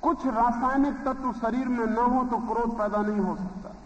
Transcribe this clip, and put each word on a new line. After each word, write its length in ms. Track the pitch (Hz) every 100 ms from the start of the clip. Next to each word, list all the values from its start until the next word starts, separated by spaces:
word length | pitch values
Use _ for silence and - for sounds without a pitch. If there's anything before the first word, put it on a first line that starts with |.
कुछ 240 | - - 262
रासायनिक 760 | 220 240 240 254 269 285 247
तत्व 280 | 269 262 254
शरीर 360 | - 226 247 262
में 180 | 240 226
न 120 | 226
हो 260 | 240 254
तो 140 | 247 233
क्रोध 400 | 226 233 233 220
पैदा 240 | 208 208
नहीं 180 | 214 208
हो 160 | 185 165
सकता। 340 | 185 - - -